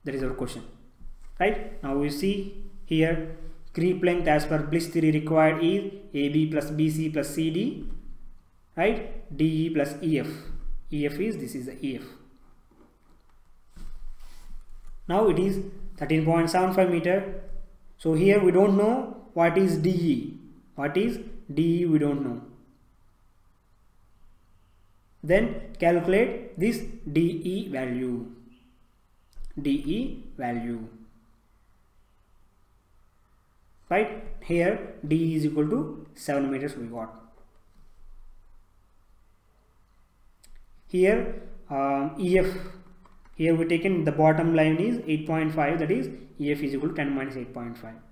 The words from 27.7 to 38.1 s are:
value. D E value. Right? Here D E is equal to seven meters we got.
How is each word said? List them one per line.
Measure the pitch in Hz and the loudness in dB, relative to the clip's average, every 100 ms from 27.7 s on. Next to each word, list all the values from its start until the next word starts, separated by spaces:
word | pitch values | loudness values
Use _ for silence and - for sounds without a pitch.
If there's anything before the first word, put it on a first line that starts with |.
value. | 131 131 123 127 120 117 - - - _ _ _ _ _ _ _ - - - | -6 -4 -4 -4 -4 -8 -16 -20 -20 _ _ _ _ _ _ _ -10 -8 -4
D | 143 | -2
E | 143 139 202 262 - - - | -2 -2 -2 -4 -8 -12 -8
value. | 123 120 117 117 110 - - _ _ _ _ _ _ _ _ _ _ _ _ _ _ _ _ _ _ _ _ _ _ _ _ _ _ - - | -6 -4 -6 -8 -10 -16 -20 _ _ _ _ _ _ _ _ _ _ _ _ _ _ _ _ _ _ _ _ _ _ _ _ _ _ -20 0
Right? | 185 214 - - - | 0 0 -4 -10 -10
Here | - 170 175 226 - - 147 | -2 2 2 0 -6 -12 0
D | 160 | 0
E | 160 156 | 2 0
is | 151 | 0
equal | 151 151 | 0 0
to | 240 - - - | 0 -2 -10 -18
seven | - - 139 139 | -10 -2 0 0
meters | 135 143 131 | -2 -6 -8
we | 117 | -10
got. | 117 110 - - - - _ _ - - - - | -10 -12 -14 -20 -20 -20 _ _ -20 -20 -20 -20